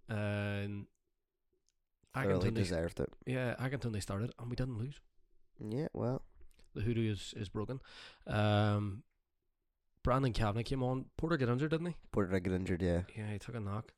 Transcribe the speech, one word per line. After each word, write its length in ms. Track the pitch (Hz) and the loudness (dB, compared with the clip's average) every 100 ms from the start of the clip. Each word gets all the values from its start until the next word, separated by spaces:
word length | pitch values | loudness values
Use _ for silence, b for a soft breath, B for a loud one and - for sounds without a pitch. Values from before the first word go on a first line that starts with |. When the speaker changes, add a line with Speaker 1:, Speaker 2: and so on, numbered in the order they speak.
| - | -6
Speaker 1:
And 760 | 107 104 104 101 101 101 101 101 _ _ _ _ _ _ _ _ _ _ _ _ | -2 0 0 -2 -2 -4 -6 -10 _ _ _ _ _ _ _ _ _ _ _ _
Speaker 2:
Thoroughly 360 | 131 98 92 107 | -2 2 2 2
Speaker 1:
Akintunde 40 | |
Speaker 2:
deserved 460 | 110 90 82 85 - | 2 2 2 0 -2
it. 80 | 67 - - | -4 -6 -4
Speaker 1:
Yeah, 280 | 127 123 - | -2 -2 -2
Akintunde 420 | 131 135 120 104 | -4 -2 -2 -4
started 300 | - 98 117 - | -2 -4 -4 -6
and 120 | 120 | -8
we 60 | 120 | -4
didn't 220 | 127 107 | -4 -4
lose. 220 | 127 - - _ _ - - - | -6 -10 -20 _ _ -20 -20 -12
Speaker 2:
Yeah, 280 | 107 123 165 | -6 -4 -4
well. 300 | 113 117 131 - - - - - | -2 -2 -4 -8 -18 -20 -20 -12
Speaker 1:
The 60 | - | -4
hoodoo 320 | 110 113 113 | 0 2 2
is, 220 | 98 - - | 0 -6 -8
is 120 | 101 | -6
broken. 320 | 110 104 131 B B B B - | -4 -4 -6 B B B B -2
Um, 800 | 107 104 104 104 104 104 101 - _ _ _ _ _ _ _ _ _ | 2 4 6 4 2 0 -6 -12 _ _ _ _ _ _ _ _ _
Brandon 300 | - 131 135 | 2 4 4
Kavanagh 320 | 104 107 110 | 4 2 2
came 180 | 113 135 | 0 0
on. 220 | 127 131 - - | 0 0 -4 -4
Porter 200 | 160 160 | 0 2
got 120 | 120 | 4
injured, 220 | 123 151 | 2 2
didn't 160 | 160 175 | 0 -2
he? 80 | - - | -6 -2
Speaker 2:
Porter 220 | 110 90 | 2 4
did 100 | 95 | 2
get 80 | 92 | 2
injured, 300 | 92 92 87 | 2 2 2
yeah. 200 | 90 85 90 110 | 4 2 0 -6
Speaker 1:
Yeah, 140 | 107 | -6
he 60 | 104 | -6
took 160 | - | -6
a 60 | 120 | -6
knock. 320 | 101 101 - | -4 -4 -8